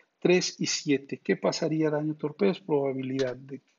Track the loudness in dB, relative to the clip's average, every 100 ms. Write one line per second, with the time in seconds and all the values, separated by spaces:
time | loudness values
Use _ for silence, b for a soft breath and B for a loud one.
0 | B _ 4 4 2 -4 -4 -4 0 0
1 | 0 -8 -2 0 0 0 -2 0 0 0
2 | -2 -4 -6 0 0 0 0 0 0 -2
3 | -4 -2 -2 -4 -12 -16 -16